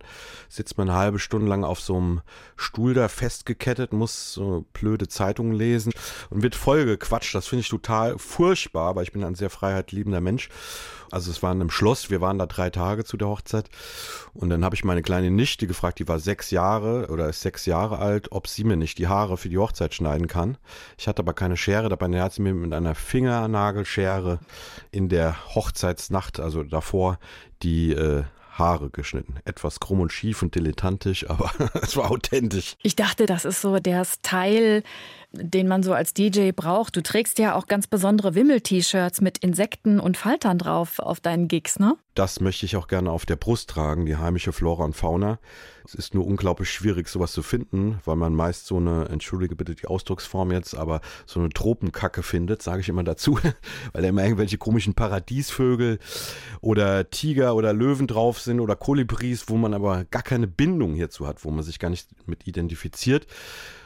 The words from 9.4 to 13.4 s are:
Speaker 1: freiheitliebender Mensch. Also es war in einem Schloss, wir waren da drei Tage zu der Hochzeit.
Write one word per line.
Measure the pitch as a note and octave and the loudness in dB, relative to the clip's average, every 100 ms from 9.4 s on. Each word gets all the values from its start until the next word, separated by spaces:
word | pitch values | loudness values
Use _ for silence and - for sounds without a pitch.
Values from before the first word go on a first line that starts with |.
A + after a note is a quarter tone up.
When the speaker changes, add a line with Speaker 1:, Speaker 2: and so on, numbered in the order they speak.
| G2 | -6
Speaker 1:
freiheitliebender | - G2 F#2+ - G2 G2+ F2+ | -2 -2 -2 -4 -4 -2 0
Mensch. | F#2 B2 - - - - - - - | 0 -2 -4 -14 -14 -14 -14 -18 -8
Also | F#2 F2 | -6 -6
es | E2 | -2
war | F2+ | 0
in | F#2 | 0
einem | E2+ | 0
Schloss, | - G#2 C3+ - | 2 2 2 0
wir | F#2+ | 0
waren | F#2 G2 | 0 0
da | F2+ | -2
drei | - - | -2 -2
Tage | F#2 F2+ G#2+ | 0 -2 -2
zu | A2 G2+ | -4 -4
der | G#2 | -4
Hochzeit. | G#2 | -4